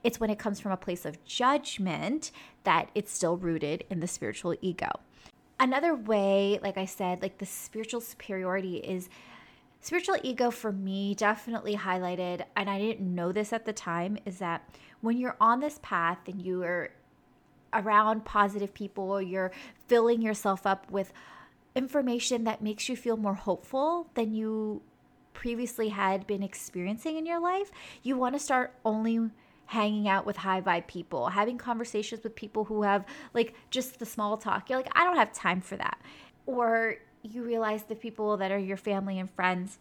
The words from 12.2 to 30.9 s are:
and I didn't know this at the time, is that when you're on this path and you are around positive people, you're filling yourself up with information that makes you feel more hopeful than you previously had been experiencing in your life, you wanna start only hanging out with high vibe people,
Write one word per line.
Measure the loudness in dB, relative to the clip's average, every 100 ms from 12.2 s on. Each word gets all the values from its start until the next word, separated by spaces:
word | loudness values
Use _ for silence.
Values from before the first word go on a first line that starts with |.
| -2 -4 -4 -2
and | -2
I | 0
didn't | -2 -2 -2 0
know | 0
this | 0 -2
at | -4
the | -4
time, | -6 -4 -2 -2 -4 -6
is | -6
that | -4 -4 -8 -20 -20 -4
when | 0 0
you're | -2 4
on | 4 6
this | 0 -6
path | -4 0 2 0 -6
and | -8
you | -2 -2
are | 0 0 -2 -10 _ _ _ _ _ _ _
around | -2 6 6 6 2 2
positive | 4 4 2 -4
people, | -6 -8 -4 -2 -2
you're | -2 -2 -2 -4 -18 -20 4
filling | 6 6 4
yourself | 2 0 0 2 2
up | 0 0
with | -4 -4 -8 -20 -20 -20 _ _
information | -4 2 2 2 0 0 0
that | 0 -2
makes | -4 -4 -4
you | -2
feel | 0 0
more | 0 0
hopeful | 0 -2 -2 0 2 0 -2 -2
than | -2
you | 0 -2 -2 -2 -6 -10 _ _ _ _
previously | -8 -4 -2 -4 -2 -2
had | 2 2 2 0
been | -2
experiencing | -2 -6 -10 -6 -4 -4 -4 -4
in | -2
your | 0
life, | 0 0 -2 -8 -18 -8
you | -2 2
wanna | 2 0
start | 2 2 2 -2
only | 0 2 2 2 0 -4 -20 -20 -4
hanging | 0 2 2 2
out | 2 2
with | -2
high | 0 0
vibe | 2 0
people, | 0